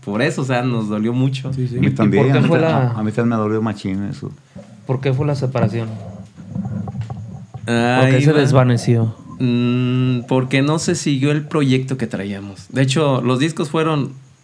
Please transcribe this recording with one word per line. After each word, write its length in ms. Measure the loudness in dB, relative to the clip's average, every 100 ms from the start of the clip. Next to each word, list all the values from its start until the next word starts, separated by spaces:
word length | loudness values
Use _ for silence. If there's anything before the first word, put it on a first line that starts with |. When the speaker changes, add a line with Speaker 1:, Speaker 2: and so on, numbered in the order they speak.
Speaker 1:
por 160 | -4 0
eso, 220 | 0 0
o 20 |
sea, 180 | -2 0
nos 260 | 0 -2 -2
dolió 240 | -2 0
mucho. 400 | 0 0 -2 -6
Speaker 2:
Sí, 140 | -4 -4
sí. 80 | 0
Speaker 3:
A 40 |
mí 60 | 0
Speaker 4:
¿Y, 40 |
y 20 |
Speaker 3:
también, 320 | 2 4 4
Speaker 4:
por 80 | 4
qué 60 | 4
Speaker 3:
a 20 |
mí 60 | 4
Speaker 4:
fue 100 | 4
Speaker 3:
ta-, 100 | 4
Speaker 4:
la 220 | 2 0
Speaker 3:
a 120 | 0
mí 80 | -2
también 160 | 0 0
me 80 | 0
dolió 260 | 0 0
machín 400 | -2 -4 -4 -4
eso. 300 | -6 -8 -12 -14 _ -20 -20 -20
Speaker 4:
¿Por 160 | -6 -2
qué 120 | 0
fue 120 | 0 0
la 80 | 0
separación? 520 | -2 0 0 -2 -6 -8 -12 -14 -18 -18 -12 -8 -6 -6 -8 -8 -10 -10 -12 -16 -16 -12
¿Por 100 | -4
Speaker 1:
Ahí 380 | 0 2 4 4 6
Speaker 4:
qué 40 |
se 100 | 4
Speaker 1:
va. 80 | 4
Speaker 4:
desvaneció? 760 | 4 4 4 2 2 2 2 -4 -14 -4
Speaker 1:
Mm, 840 | 0 2 2 2 2 2 2 0 0
porque 340 | 0 2 0
no 160 | 2 0
se 160 | 0
siguió 360 | -2 0 0 2
el 120 | 0 0
proyecto 500 | 0 2 2 0 -4
que 100 | -4
traíamos. 600 | -4 -6 -8 -10 -14 -8
De 120 | 0
hecho, 400 | 2 2 2 2
los 160 | 0 0
discos 320 | 0 -2 -2
fueron 420 | 0 0 0 -2 -8 -20 _